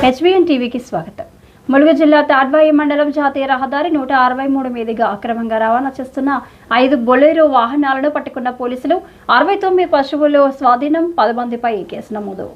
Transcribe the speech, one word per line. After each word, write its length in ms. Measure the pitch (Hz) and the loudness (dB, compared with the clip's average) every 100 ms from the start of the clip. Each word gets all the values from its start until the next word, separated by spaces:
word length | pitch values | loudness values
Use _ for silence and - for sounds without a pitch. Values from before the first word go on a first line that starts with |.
హెచ్బిఎన్ 440 | 254 254 339 381 339 | 0 2 2 2 2
టీవీకి 320 | 269 240 240 | 0 -2 -8
స్వాగతం. 460 | - 180 165 - - - - - - | -8 -10 -10 -16 -20 -20 -20 -20 -2
ములుగు 220 | 269 302 | 4 4
జిల్లా 300 | 294 311 302 | 4 4 4
తాడ్వాయి 500 | 285 277 262 302 311 | 4 2 2 4 4
మండలం 400 | 294 294 294 294 | 4 0 0 -2
జాతీయ 340 | 302 277 277 269 | 0 -2 -2 -2
రహదారి 440 | 262 254 277 339 | -2 -2 -2 -2
నూట 220 | 311 262 | -2 0
అరవై 340 | 269 254 254 269 | 0 2 0 -2
మూడు 220 | 269 254 | -2 -4
మీదుగా 360 | 240 226 226 226 | -6 -6 -2 -2
అక్రమంగా 500 | 208 233 226 226 220 | -2 -6 -6 -4 -2
రవాణా 340 | 220 233 269 269 | 0 0 -2 -8
చేస్తున్న 400 | 254 - 269 269 - - - | -10 -4 -2 -4 -6 -20 -4
ఐదు 220 | 240 254 277 | 0 2 2
బొలెరో 500 | 226 254 294 320 311 | 2 4 4 4 2
వాహనాలను 640 | 262 233 285 277 269 285 | 2 0 0 -2 0 -2
పట్టుకున్న 400 | 285 262 262 240 | -4 -8 -8 -8
పోలీసులు. 520 | 247 247 247 277 359 - - - | -6 -8 -6 -2 -4 -4 -20 0
అరవై 240 | 233 302 403 | 0 2 0
తొమ్మిది 340 | 381 370 349 | 0 0 2
పశువులు 580 | 320 277 294 294 285 277 | 0 0 0 2 4 2
స్వాధీనం, 640 | 269 262 240 285 320 339 339 | 2 0 0 0 -2 -2 0
పది 140 | 214 | 0
మందిపై 500 | 240 240 233 240 214 | 0 -4 -4 -4 -4
కేసు 300 | 175 - - | -8 -12 -10
నమోదు. 360 | 214 202 190 - | -10 -10 -10 -12